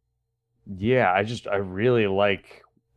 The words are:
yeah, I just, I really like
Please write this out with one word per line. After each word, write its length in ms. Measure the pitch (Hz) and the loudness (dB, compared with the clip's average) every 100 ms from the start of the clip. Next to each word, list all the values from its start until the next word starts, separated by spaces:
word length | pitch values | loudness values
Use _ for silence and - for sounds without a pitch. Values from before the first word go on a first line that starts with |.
| _ _ _ _ _ _ - 95 | _ _ _ _ _ _ -16 -6
yeah, 340 | 104 127 101 | 0 2 2
I 100 | 92 | 2
just, 240 | 107 117 - | -2 -6 -6
I 80 | 98 | -6
really 500 | 95 92 117 123 104 | -4 -2 0 2 2
like 560 | 95 101 95 - - _ _ _ | 2 0 0 -6 -20 _ _ _